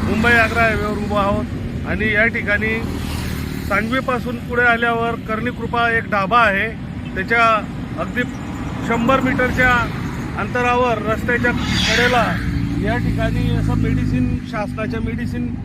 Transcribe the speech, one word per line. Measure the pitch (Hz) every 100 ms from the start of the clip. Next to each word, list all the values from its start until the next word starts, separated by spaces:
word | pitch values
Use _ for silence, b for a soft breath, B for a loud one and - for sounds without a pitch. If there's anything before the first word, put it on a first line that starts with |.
मुंबई | - 220 233
आग्रा | 233 220 226
हायवेवर | 226 208 208 208
उभा | 208 208
आहोत | 196 208 240 - - - 139
आणि | 175 214
या | 208 226
ठिकाणी | 226 202 208 220 220 226 - - - - - - - -
सांगवीपासून | 202 220 262 262 247 240 240 262
पुढे | 240
आल्यावर | 247 233 233 233 233 233 -
कर्णीकृपा | 220 233 240 226 233 233
एक | 226 233
ढाबा | 208 190 240
आहे, | 226 196 214 226 - - - -
त्याच्या | - 233 226 220 190 - - -
अगदी | 185 226 247 - - - - - -
शंभर | 233 233 262
मीटरच्या | 262 233 254 247 254 240 226 - - - - -
अंतरावर | 202 247 240 247 247 220 214
रस्त्याच्या | 220 - 240 240
कडेला | 240 - - - 226 247 247 202 170 - - - -
या | 202 240
ठिकाणी | - - - - - -
असं | - -
मेडिसिन, | - 254 254 254 247 - -
शासनाच्या | 220 208 247 214 233 220
मेडिसिन | 226 233 247 240 247